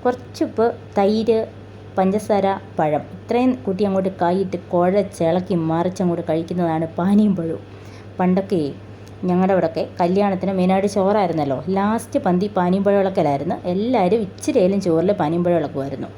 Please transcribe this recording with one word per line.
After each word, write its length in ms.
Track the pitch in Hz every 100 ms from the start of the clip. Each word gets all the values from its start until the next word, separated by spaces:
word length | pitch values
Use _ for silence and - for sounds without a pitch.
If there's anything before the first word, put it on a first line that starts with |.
കുറച്ചുപ്പ്, 640 | 247 247 - - 302 - 233 - - -
തൈര്, 420 | 202 220 226 220 220 - - - - -
പഞ്ചസാര, 480 | 190 208 - 208 196 196 - -
പഴം, 240 | 156 147 - -
ഇത്രയും 380 | - 240 254 247
കൂട്ടി 200 | - 185 202
അങ്ങോട്ട് 240 | 190 190 190
കായിട്ട് 380 | 175 185 190 185 - 175
കുഴച്ചിളക്കി 840 | 180 202 196 - 165 180 185 180 160
മറിച്ചങ്ങോട്ട് 540 | 165 175 185 180 170 170
കഴിക്കുന്നതാണ് 580 | 160 165 180 170 160 160 -
പാനിയമ്പഴം. 640 | 180 208 208 175 165 - - - - - - -
പണ്ടൊക്കെ 420 | 185 185 190 180 143 - - - - - 185
ഞങ്ങളുടെ 260 | 180 190 190
അവിടെയൊക്കെ 280 | 165 - 147 -
കല്യാണത്തിന് 540 | 175 190 208 185 190 190
മെയിനായിട്ട് 280 | 180 190 202 202
ചോറായിരുന്നല്ലോ, 600 | 190 214 185 160 143 135 151 190
ലാസ്റ്റ് 420 | 202 226 226 - 190
പന്തി 240 | 180 202 196
പാനിയമ്പഴം 460 | 180 185 196 202
ഇളക്കലായിരുന്നു. 540 | 196 190 151 143 147 - 180
എല്ലാവരും 520 | 180 226 254 180 226 196
ഇച്ചിരിയേലും 520 | - - 254 180 202 190
ചോറിൽ 260 | 165 180 202
പാനിയമ്പഴം 380 | 151 170 175 170
ഇളക്കുമായിരുന്നു. 480 | 143 143 135 135 -